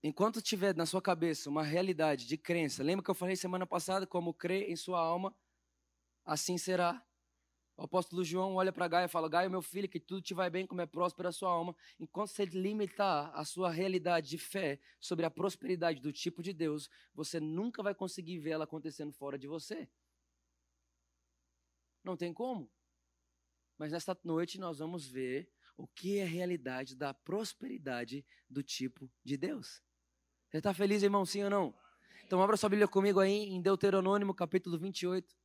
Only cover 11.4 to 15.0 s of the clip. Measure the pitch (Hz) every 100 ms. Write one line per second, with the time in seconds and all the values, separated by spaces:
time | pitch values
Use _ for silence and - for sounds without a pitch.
11.4 | 190 170 175 165 - - 160 180 208 -
12.4 | 196 185 190 214 202 - 196 151 151 147
13.4 | 151 175 185 165 190 185 165 170 139 160
14.4 | - 196 165 143 _ _